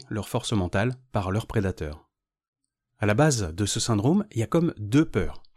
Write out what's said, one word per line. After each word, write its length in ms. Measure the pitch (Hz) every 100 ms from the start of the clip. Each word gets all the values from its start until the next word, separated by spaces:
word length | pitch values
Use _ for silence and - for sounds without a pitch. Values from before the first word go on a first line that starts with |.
| -
leur 220 | 107 92
force 240 | 120 -
mentale 400 | 107 90 98 117 127 _
par 180 | 110 95
leurs 160 | 101 -
prédateurs. 600 | 113 98 - 78 73 _ _ _ _ _ _ _ _ _ _
À 40 |
la 80 | 104
base 420 | 107 156 123 90
de 120 | 85 101
ce 140 | 117
syndrome, 440 | - 107 117 196 -
il 80 | 113
y 40 |
a 40 | 110
comme 260 | 170 170 -
deux 260 | 101 135
peurs. 380 | 160 - 78 - -